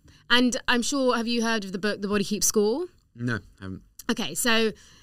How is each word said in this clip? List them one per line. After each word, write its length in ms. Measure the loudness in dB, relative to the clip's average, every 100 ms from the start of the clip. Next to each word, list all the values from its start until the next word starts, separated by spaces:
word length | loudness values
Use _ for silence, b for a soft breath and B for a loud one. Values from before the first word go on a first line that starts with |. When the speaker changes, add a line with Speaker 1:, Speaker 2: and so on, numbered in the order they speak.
| -20 b b
Speaker 1:
And 280 | 4 4 2 0
I'm 140 | 0
sure, 340 | 0 0 2 2
have 100 | 0
you 160 | 0
heard 220 | 0 -2
of 80 | -4
the 60 | -4
book, 240 | -4 -4
The 60 | -2
Body 160 | -2
Keeps 220 | 0 0 0
Score? 380 | 2 2 0 -4 _ _
Speaker 2:
No, 220 | -8 -4 -4 -6 -16
I 20 |
haven't. 200 | -12 -12 -14 -12 -8
Speaker 1:
Okay, 240 | -6 -6
so 380 | -2 2 2 2 -4 b b